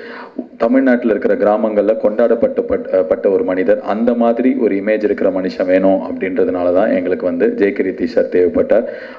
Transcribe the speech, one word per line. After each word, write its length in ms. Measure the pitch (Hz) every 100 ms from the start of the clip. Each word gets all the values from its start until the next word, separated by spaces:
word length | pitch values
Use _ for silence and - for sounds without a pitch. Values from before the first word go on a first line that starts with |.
| - - - - - -
தமிழ்நாட்டுல 560 | 113 135 135 120 117
இருக்கிற 220 | 101 117 95
கிராமங்கள்ல 640 | 101 107 110 101 101 110
கொண்டாடப்பட்ட 640 | - 107 117 117 - -
பட்-, 460 | - - - 95 92
பட்ட 220 | 95 104
ஒரு 140 | 95
மனிதர். 380 | 92 92 92 104
அந்த 320 | - 104 120
மாதிரி 420 | 117 117 120 131 127
ஒரு 200 | 110 98
இமேஜ் 280 | 101 107
இருக்கிற 260 | 104 101 101
மனுஷன் 360 | 92 92 - 92
வேணும் 360 | 92 95 95
அப்படின்றதுனால 720 | 82 87 95 90 90 90 87
தான் 180 | 90 107
எங்களுக்கு 340 | 98 87 90 90
வந்து 280 | 85 110
ஜே 180 | - 101
கே 120 | 101
ரித்தீஷ் 300 | 95 - 85
சார் 160 | - -
தேவைப்பட்டார். 540 | 90 87 85 87 104 - - -